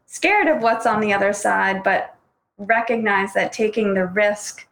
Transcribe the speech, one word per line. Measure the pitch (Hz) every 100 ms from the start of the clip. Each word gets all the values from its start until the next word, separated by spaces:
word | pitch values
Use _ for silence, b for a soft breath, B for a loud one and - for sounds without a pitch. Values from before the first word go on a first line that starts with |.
| _
scared | - 339 415 330
of | 262
what's | 226 226 233
on | 214
the | 214
other | 202 196
side, | 202 208 196 190 190
but | 190 185 - - _ _ _ -
recognize | 202 226 226 226 214 196 196
that | 196 185
taking | - 214 220 208
the | 190 185
risk | 190 208 208 - - -